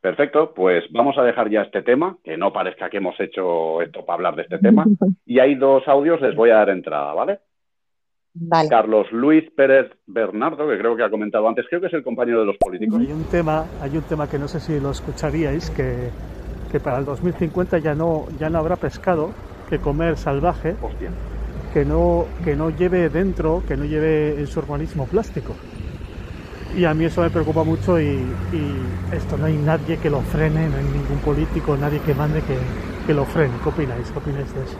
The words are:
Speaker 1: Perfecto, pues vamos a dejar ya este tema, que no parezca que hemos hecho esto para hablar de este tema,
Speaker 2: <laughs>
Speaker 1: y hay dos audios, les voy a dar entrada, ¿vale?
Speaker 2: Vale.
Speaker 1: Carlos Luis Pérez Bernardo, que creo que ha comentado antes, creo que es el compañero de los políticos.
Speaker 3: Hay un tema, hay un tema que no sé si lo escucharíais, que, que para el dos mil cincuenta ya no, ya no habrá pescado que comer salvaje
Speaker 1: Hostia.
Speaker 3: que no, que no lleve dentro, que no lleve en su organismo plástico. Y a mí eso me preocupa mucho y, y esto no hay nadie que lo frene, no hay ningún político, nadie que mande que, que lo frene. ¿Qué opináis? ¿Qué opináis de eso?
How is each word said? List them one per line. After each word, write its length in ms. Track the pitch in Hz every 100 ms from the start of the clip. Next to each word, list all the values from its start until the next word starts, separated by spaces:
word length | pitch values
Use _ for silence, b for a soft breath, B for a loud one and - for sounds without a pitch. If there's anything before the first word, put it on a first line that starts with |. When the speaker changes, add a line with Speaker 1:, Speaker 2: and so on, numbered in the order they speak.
Speaker 1:
Perfecto, 520 | 92 90 143 147 160
pues 320 | - 92 87 -
vamos 260 | - 139 135
a 60 |
dejar 260 | 123 117 110
ya 120 | 107
este 200 | 98 101
tema, 360 | 95 127 175 196
que 140 | - 80
no 160 | 95
parezca 360 | 95 92 - 92
que 80 | 101
hemos 220 | 92 -
hecho 640 | 95 - 92 85 82 80
esto 240 | 85 - -
para 100 | 85
hablar 200 | 90 76
de 60 |
este 140 | 82 87
tema, 260 | 95 214 185
Speaker 2:
<laughs> 400 | 202 180 185 -
Speaker 1:
y 140 | 120
hay 160 | 127 139
dos 280 | 135 135 143
audios, 340 | 143 147 165
les 140 | 131 107
voy 160 | 117
a 40 | 110
dar 140 | 101
entrada, 440 | 95 87 76 71
¿vale? 260 | 78 113 294 _ _ _ _ _ _ _ _ _
Speaker 2:
Vale. 360 | 170 165 165 156
Speaker 1:
Carlos 420 | 117 110 107 98
Luis 380 | 117 139 156 156
Pérez 400 | - 135 135 123 - -
Bernardo, 640 | - 113 104 143 143 151
que 80 | 104
creo 180 | 113 117
que 80 |
ha 60 | 110
comentado 380 | 107 107 107 110
antes, 160 | 120 -
creo 140 | 170
que 60 | 180
es 60 |
el 100 | 165
compañero 360 | 131 117 120 117
de 60 | 107
los 120 | 98
políticos. 420 | - - 110 110
Speaker 3:
Hay 120 | 131
un 140 | 156 160
tema, 400 | 175 160 156 160 -
hay 160 | 139 156
un 60 |
tema 260 | 151 156 147
que 100 | 143
no 80 | 143
sé 140 | 165
si 180 | 151 151
lo 120 | 139
escucharíais, 800 | 123 - 131 156 151 151 147 165
que, 380 | - 131 123 123 - - - - - -
que 80 | 143
para 200 | 151 127
el 60 | 139
dos 160 | 135
mil 120 | 175
cincuenta 440 | - 170 180 180 175
ya 140 | 151 147
no, 300 | 165 156 139 147
ya 100 | 156
no 100 | 165
habrá 180 | 156 180
pescado 540 | 151 - - 170 160 - - - -
que 100 | 147
comer 360 | 151 143 170 151
salvaje 600 | - 139 170 165 160 190
Speaker 1:
Hostia. 280 | 151 - - 175 - - - - -
Speaker 3:
que 100 | 160
no, 420 | 143 156 175 170 - - 170
que 100 | 143
no 140 | 160
lleve 400 | 151 180 180 165
dentro, 540 | 147 190 - 156 170 -
que 80 | 135
no 80 |
lleve 560 | 147 151 160 156 151 147
en 80 | 143
su 120 | -
organismo 460 | 139 147 156 156 131
plástico. 480 | 196 220 - - - - - - - - - - - - - - 190
Y 80 | 175
a 80 |
mí 120 | 156 165
eso 160 | 175
me 100 | 170
preocupa 320 | 170 156 156
mucho 360 | 160 160 - 175
y, 60 | 147
y 1120 | 135 127 127 - 170 147 135 131 - - 170
esto 220 | - 147
no 80 | 156
hay 100 | 151
nadie 400 | 147 156 - 160
que 140 | 160
lo 100 | 147
frene, 480 | - 156 156 156 160
no 80 | 139
hay 60 |
ningún 340 | 139 139 139 143 151
político, 500 | 147 165 165 151 139
nadie 240 | 143 147
que 120 | 160
mande 280 | 135 147 156
que, 160 | 147 131 123 104 - - -
que 60 | 147
lo 100 | 131
frene. 300 | - 143 120
¿Qué 60 | 156
opináis? 400 | 151 139 120 120
¿Qué 80 | 151
opináis 340 | 151 139 127
de 100 | 139
eso? 140 | 123 113